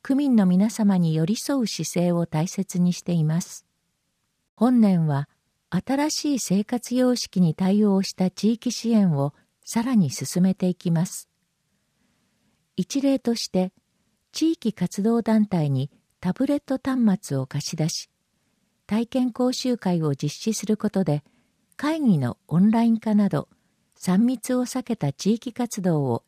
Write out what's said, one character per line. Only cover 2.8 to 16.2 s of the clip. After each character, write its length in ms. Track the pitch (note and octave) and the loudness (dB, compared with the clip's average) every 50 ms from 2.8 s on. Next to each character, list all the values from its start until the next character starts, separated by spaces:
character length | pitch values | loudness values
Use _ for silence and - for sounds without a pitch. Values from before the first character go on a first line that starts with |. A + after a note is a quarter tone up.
| F3 F3+ F3 | 0 0 0
し 80 | - | -2
て 100 | - - | -4 -2
い 120 | F3 E3 D#3 | 0 0 0
ま 180 | D3+ D#3+ E3+ | 0 0 -2
す。 240 | - - - - _ _ _ _ _ _ _ _ _ _ _ _ _ _ _ _ _ _ _ | -4 -6 -12 -20 _ _ _ _ _ _ _ _ _ _ _ _ _ _ _ _ _ _ _
本 260 | - G#3+ B3+ B3+ A#3+ | 0 2 4 4 6
年 240 | A3 G3+ F#3 E3+ D#3+ | 6 4 4 2 2
は、 220 | D3+ C#3+ C#3 C#3+ _ _ _ _ _ _ _ _ - | 0 0 -2 -4 _ _ _ _ _ _ _ _ -4
新 400 | - F#3 - - C4+ C#4 D4 D4+ | -4 -4 -2 -2 -2 -2 -2 -2
し 260 | - - - D4 C#4+ | -2 -4 -2 -2 -2
い 40 | G#3+ | -2
生 240 | - - F#3 G3+ G#3+ | -2 0 0 0 0
活 320 | - B3 A3+ - - A#3+ | -2 -4 -6 -4 -4 0
様 200 | B3+ B3+ B3+ B3 | 0 2 2 0
式 240 | A3+ - - - F#3 | -2 -4 -4 0 0
に 120 | F3+ D#3+ D#3 | 2 2 2
対 300 | - F#3+ F#3 G3 G#3 G#3+ | 0 0 2 2 2 4
応 180 | G#3 F#3+ F#3+ | 4 2 2
し 120 | F#3+ - - | 0 -2 -2
た 180 | - F#3 F#3 | -2 -2 -2
地 220 | - - - G#3+ A#3 | -2 0 -2 0 0
域 180 | A3 - B3 | 0 -4 -6
支 180 | G#3+ - - A3+ | -6 -4 -2 2
援 220 | A#3 G#3+ G3 F3+ D3+ | 2 4 4 4 2
を 200 | C#3 C#3 D3 - _ _ _ _ _ - | 2 0 -2 -4 _ _ _ _ _ -12
さ 180 | - - A3+ A#3 | -4 -4 -2 -2
ら 120 | C4 C4 | 2 2
に 140 | G#3+ E3+ C3 | 2 2 2
進 320 | - - C#3 - - F3+ | -2 -6 -8 -4 0 0
め 120 | F3+ F#3+ F#3 | 2 0 0
て 140 | - F#3 | 0 -2
い 80 | F3+ F3 | -2 -2
き 160 | _ - F3+ | _ -2 -2
ま 140 | E3+ D#3+ F3+ | 0 0 0
す。 240 | - - - - _ _ _ _ _ _ _ _ _ _ _ _ _ _ _ _ _ _ _ _ _ _ _ _ _ _ _ _ _ - | -2 -6 -14 -18 _ _ _ _ _ _ _ _ _ _ _ _ _ _ _ _ _ _ _ _ _ _ _ _ _ _ _ _ _ -6
一 240 | - F3+ - - C#4 | -6 -4 -4 -2 0
例 180 | C4+ C#4 C4+ C4 | 0 2 0 0
と 160 | - A#3 A#3 | 0 -2 -2
し 140 | - - - | -2 -4 -4
て、 240 | - F#3 F#3 F#3 _ _ _ _ _ _ _ _ _ _ _ _ | -2 -2 -2 -2 _ _ _ _ _ _ _ _ _ _ _ _
地 220 | - - D#4 D#4+ E4 | -6 -2 -2 -2 -2
域 180 | - - A3 | -2 -4 -4
活 320 | - - F3+ - - - G3 | -4 -2 -4 -4 -4 -2 -2
動 180 | A3+ A#3 A#3 | 0 0 0
団 240 | - - A3 A3 G#3 | 0 2 2 2 2
体 240 | G#3 F#3+ E3+ D3+ C#3+ | 2 0 0 0 0
に 220 | C3+ B2+ C3+ C#3 _ _ _ _ _ - | 0 -2 -2 -4 _ _ _ _ _ -8